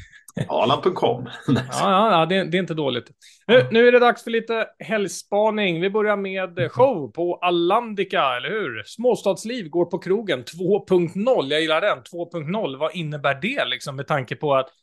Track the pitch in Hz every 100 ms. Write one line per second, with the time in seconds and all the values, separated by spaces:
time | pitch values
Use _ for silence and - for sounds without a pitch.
0 | - - - - - 73 208 147 185 180
1 | - - - - - 120 127 131 185 190
2 | 226 175 160 190 160 175 175 156 143 120
3 | - _ - _ - 247 131 226 240 247
4 | 240 233 - 226 226 226 - _ - 220
5 | 190 - - 202 214 214 202 165 185 208
6 | 208 202 196 190 185 175 165 - 269 208
7 | 127 - 175 170 180 175 170 214 233 202
8 | 156 190 143 123 135 214 170 110 - -
9 | 247 214 202 185 220 254 160 165 170 180
10 | 175 196 208 135 120 160 180 208 196 185
11 | 165 185 233 233 135 147 160 156 202 143
12 | 117 170 170 170 143 208 175 131 156 175
13 | 156 147 143 135 185 277 123 123 - 135
14 | 139 151 127 131 151 135 131 _